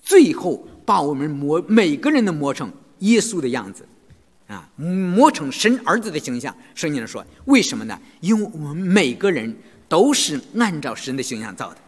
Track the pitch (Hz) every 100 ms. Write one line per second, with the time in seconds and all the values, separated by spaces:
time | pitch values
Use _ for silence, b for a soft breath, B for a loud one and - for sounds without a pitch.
0 | - 381 233 - 180 131 - - - 196
1 | 147 139 151 143 143 160 180 220 185 143
2 | 285 302 208 156 139 131 127 - _ _
3 | 190 233 233 185 131 123 98 92 - _
4 | _ - _ _ _ 101 - - 160 185
5 | 185 185 294 - 139 123 220 254 - 208
6 | 220 151 139 120 135 - B - 165 143
7 | 110 113 - b - 269 - 113 110 90
8 | B B 170 220 208 160 147 156 185 202
9 | 143 117 196 156 113 110 B B _ 160
10 | 254 294 - 143 - 214 233 160 135 110
11 | - 135 123 117 110 95 101 -